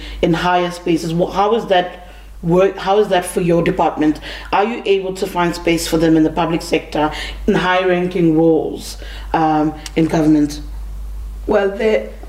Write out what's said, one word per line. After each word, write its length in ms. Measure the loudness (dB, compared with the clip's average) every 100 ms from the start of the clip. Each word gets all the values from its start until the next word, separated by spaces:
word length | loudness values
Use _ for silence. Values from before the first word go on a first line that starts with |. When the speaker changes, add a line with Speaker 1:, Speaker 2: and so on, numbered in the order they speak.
| -8 -2
Speaker 1:
in 120 | 0 2
higher 340 | 2 0 0
spaces. 420 | -4 -2 -2 0
Wh-, 200 | -2 -2
how 220 | 0 2 0
is 100 | 2
that 340 | 2 2 -6 -16 -20 -20 -8
work, 340 | 2 4 4 2
how 240 | 0 2
is 80 | 4
that 160 | 2
for 160 | 0 -2
your 240 | 2 2
department? 560 | 2 2 0 2 0 0 -6 -14 -4
Are 140 | 0 0
you 180 | -2 0
able 280 | 0 0
to 120 | -4 -4
find 300 | 0 0 0
space 320 | 0 0 0
for 100 | 2
them 200 | 4 4
in 60 |
the 60 | 4
public 320 | 2 0 -2
sector, 480 | -2 -4 -2 -2 -2 -2 -8 -4 0
in 60 |
high-ranking 840 | 0 2 2 2 2 0 2 2 4
roles, 640 | 4 4 0 -6 -10 -14 -14 -14 -4
um, 420 | 0 2 2 0 -4 -6 -2
in 120 | 0
government? 520 | 2 4 4 2 -2 -10 -12 -12 -12 -12 -10 -12 -10 -2
Speaker 2:
Well, 220 | 0 0
the, 420 | 0 0 0 -2 -10